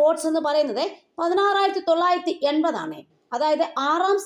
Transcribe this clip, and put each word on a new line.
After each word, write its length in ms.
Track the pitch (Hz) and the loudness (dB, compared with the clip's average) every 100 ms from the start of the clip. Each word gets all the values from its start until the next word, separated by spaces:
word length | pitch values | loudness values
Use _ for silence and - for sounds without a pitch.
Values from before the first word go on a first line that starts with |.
വോട്ട്സ് 260 | 302 320 311 | 2 2 0
എന്ന് 100 | 320 302 | 0 0
പറയുന്നത് 360 | 302 294 220 370 - _ - | 0 0 -2 -6 -8 _ -6
പതിനാറായിരത്തി 640 | 339 370 403 392 392 381 370 | -2 2 2 2 0 0 0
തൊള്ളായിരത്തി 460 | 330 359 359 349 - 285 | 2 2 0 -2 -2 0
എൺപതാണ്. 480 | 302 330 214 160 151 - _ _ | 0 0 -2 -8 -12 -18 _ _
അതായത് 320 | 240 302 302 330 262 277 | -2 0 0 0 -2 0
ആറാം 300 | 330 370 403 | 0 2 0